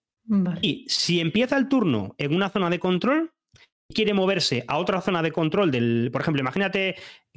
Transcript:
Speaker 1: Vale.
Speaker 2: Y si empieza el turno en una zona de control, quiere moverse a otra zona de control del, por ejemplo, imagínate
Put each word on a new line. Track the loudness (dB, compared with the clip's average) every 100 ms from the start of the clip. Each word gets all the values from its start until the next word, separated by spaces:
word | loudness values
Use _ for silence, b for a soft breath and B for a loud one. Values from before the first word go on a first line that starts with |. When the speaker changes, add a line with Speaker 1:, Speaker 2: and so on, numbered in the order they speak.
| _ _
Speaker 1:
Vale. | -2 0 0 0
Speaker 2:
Y | -2 -2 -4
si | -4 0 0
empieza | 0 0 2 0
el | 2
turno | 2 2 0 -2 -6
en | -2 0
una | 0
zona | 0 0
de | 0
control, | 0 0 2 0 -2 _ _ b b _ -8
quiere | -2 0 2
moverse | 2 2 0 -2 -2
a | -2
otra | 0 0
zona | 0 0
de | 0
control | 0 0 2 2
del, | 2 2 0 0
por | -2
ejemplo, | 0 0
imagínate | 0 -2 -2 0 -2 -4 B B _